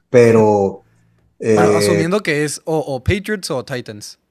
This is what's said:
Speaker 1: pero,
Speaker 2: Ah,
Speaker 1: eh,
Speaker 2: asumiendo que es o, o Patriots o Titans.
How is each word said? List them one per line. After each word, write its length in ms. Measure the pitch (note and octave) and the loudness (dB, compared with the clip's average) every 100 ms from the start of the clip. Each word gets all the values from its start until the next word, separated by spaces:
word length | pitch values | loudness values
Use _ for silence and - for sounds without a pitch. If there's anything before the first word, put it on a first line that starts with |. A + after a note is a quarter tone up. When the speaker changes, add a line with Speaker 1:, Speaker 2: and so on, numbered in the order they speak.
| _ | _
Speaker 1:
pero, 720 | B2 A#2 A2+ G#2+ G#2 G2 F#2+ _ _ _ _ _ _ | 4 6 6 4 2 0 -4 _ _ _ _ _ _
Speaker 2:
Ah, 40 | |
Speaker 1:
eh, 340 | A2+ G#2+ G#2 G#2 | 0 2 2 2
Speaker 2:
asumiendo 440 | G2+ E3+ E3+ G#3 | 0 0 0 -2
que 220 | F#3 D3 | -2 -2
es 180 | D3+ - - | -4 -6 -6
o, 120 | D#3+ | -6
o 260 | D3 C3 | -4 -6
Patriots 460 | C3+ G3+ G3+ G#3+ - | -4 -4 -4 -8 -6
o 160 | C#3 - | -8 -8
Titans. 540 | B2+ A#2+ G#2 - - _ | -10 -10 -16 -18 -20 _